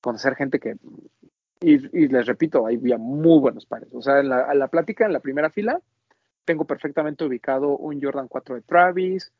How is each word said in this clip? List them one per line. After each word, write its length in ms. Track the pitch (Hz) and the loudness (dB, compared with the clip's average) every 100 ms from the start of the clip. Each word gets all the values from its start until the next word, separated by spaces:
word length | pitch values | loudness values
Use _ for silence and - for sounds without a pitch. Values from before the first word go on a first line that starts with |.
conocer 340 | - 113 135 | -6 -2 -2
gente 240 | 127 139 - | -2 -4 -4
que, 180 | - 196 - - - _ _ _ _ _ | -6 -12 -16 -20 -20 _ _ _ _ _
y, 440 | 170 143 135 180 | 4 4 2 0
y 40 | 151 | 2
les 180 | 127 117 | 2 0
repito, 400 | 110 160 151 110 | -2 0 0 0
ahí 80 | 117 | -2
había 220 | 123 117 | 0 -2
muy 400 | 117 143 160 160 | -2 0 6 6
buenos 280 | 131 110 - | 6 -2 -12
pares, 220 | - - | -14 -12
o 100 | 123 | -8
sea, 160 | 127 139 | 2 2
en 120 | 139 | 2
la, 100 | 127 | 0
a 140 | - | 0
la 120 | 143 135 | 0 0
plática, 400 | 165 165 220 220 | -2 -2 -2 0
en 60 | |
la 80 | 147 | 0
primera 300 | 139 139 156 | -4 -2 -2
fila, 300 | - 214 330 _ _ _ _ _ _ - | -2 -4 -4 _ _ _ _ _ _ -4
tengo 180 | 160 | -4
perfectamente 600 | 151 135 - 143 151 151 | -2 -4 -4 -4 -4 -4
ubicado 520 | 156 123 - 135 143 143 | -6 -6 -4 -2 0 -2
un 260 | 151 147 | -4 -6
Jordan 240 | 139 139 131 | -6 -6 -8
cuatro 300 | 131 - 123 | -10 -10 -14
de 60 | |
Travis 680 | - 170 180 180 185 190 - _ | 0 2 4 2 -4 -4 -8 _